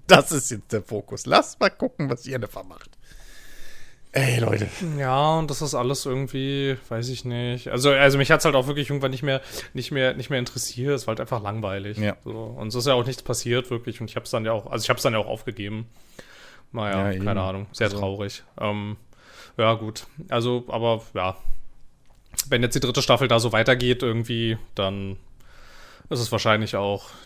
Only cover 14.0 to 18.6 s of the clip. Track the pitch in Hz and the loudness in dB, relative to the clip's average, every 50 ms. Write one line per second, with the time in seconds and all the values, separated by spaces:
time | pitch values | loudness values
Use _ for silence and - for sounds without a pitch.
14 | 113 104 - 120 - - - 117 110 110 113 107 98 - - 117 110 - 123 - | -10 -8 -8 -8 -6 -4 -4 -2 0 0 -2 -2 -2 -4 -6 -4 0 0 0 2
15 | - 135 113 110 101 - - 110 - - - - 101 101 107 107 113 113 - - | 2 2 2 2 0 -2 -4 -6 -6 -10 -8 -8 -8 -8 -6 -8 -10 -12 -16 -20
16 | - - - - - - - - - - - - - - - 113 107 101 98 95 | -20 -20 -20 -20 -20 -20 -20 -20 -20 -20 -20 -20 -20 -12 -8 -6 -2 -2 0 0
17 | 98 101 98 95 98 104 98 98 95 95 95 95 101 - - - 113 104 101 101 | 0 0 -2 -2 0 0 0 0 0 -2 -4 -6 -8 -10 -2 0 0 0 0 0
18 | 101 95 98 101 101 101 - - - - _ - | -2 -4 -4 -4 -6 -8 -8 -12 -16 -20 _ -4